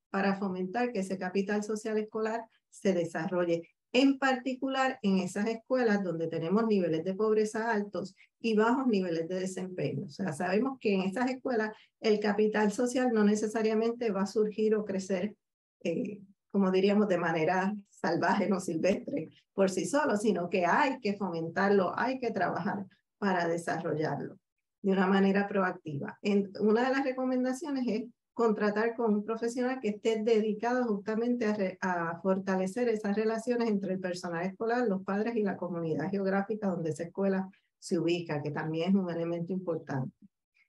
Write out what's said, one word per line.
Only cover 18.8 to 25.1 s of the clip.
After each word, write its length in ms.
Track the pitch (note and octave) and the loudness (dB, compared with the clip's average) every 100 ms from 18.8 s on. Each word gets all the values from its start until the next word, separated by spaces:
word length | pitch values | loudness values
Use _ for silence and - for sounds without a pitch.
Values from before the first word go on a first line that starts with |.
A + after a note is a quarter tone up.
| F3+ A#3+ - F3+ D#3+ - _ | 2 0 -2 -6 -6 -12 _
por 160 | - F#3+ | 0 2
sí 160 | F#3+ E3 | 2 0
solo, 320 | C#4+ D4 G#3 | 0 2 2
sino 320 | A3+ F3 F3 | 2 0 0
que 160 | F#3+ F3 | 0 2
hay 340 | G#3+ D4 - | 4 2 0
que 160 | G3+ G3+ | -4 -2
fomentarlo, 800 | F#3+ E3 E3 F#3+ G3 G3+ F3 - | -4 -4 -4 0 4 4 4 0
hay 240 | A#3+ B3+ | -2 -2
que 120 | A#3 | -4
trabajar 560 | G3 - E3+ G3 G3+ G3 _ _ _ | -2 -2 -2 -4 -4 -8 _ _ _
para 280 | G3+ F3+ E3+ | 0 2 0
desarrollarlo 920 | E3+ E3+ E3 E3+ D3+ D3+ C#3+ - - _ _ _ _ | -2 -2 -4 -2 -2 -2 -4 -6 -12 _ _ _ _
de 100 | G3 | 0
una 160 | F#3+ | 4
manera 400 | F#3 | 6